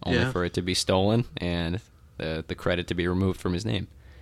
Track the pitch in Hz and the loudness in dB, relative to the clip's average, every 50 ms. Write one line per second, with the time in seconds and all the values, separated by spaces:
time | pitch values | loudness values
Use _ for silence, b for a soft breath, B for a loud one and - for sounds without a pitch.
0 | - - - - - - - 90 87 87 - 92 87 92 90 - - - 95 95 | -2 0 2 2 2 2 0 0 -2 0 -2 -2 0 0 0 0 2 4 4 4
1 | 95 104 113 117 123 - - - 87 87 87 87 85 82 87 107 - - - - | 6 4 4 2 0 -2 -6 -4 -4 -2 0 0 -2 -2 -4 -4 -6 -12 -20 -20
2 | - - - - - 80 80 80 80 - 90 - - 92 90 87 87 - 87 87 | -20 -18 -10 -8 -6 -4 -4 -4 -6 -6 -8 -4 0 0 0 0 0 -2 -2 0
3 | 85 90 90 92 95 92 87 - - 92 90 87 107 113 110 95 - - b b | 0 2 2 2 2 2 0 0 -2 -2 -2 -2 -2 -2 -2 -2 -4 -8 b b
4 | b b b b | b b b b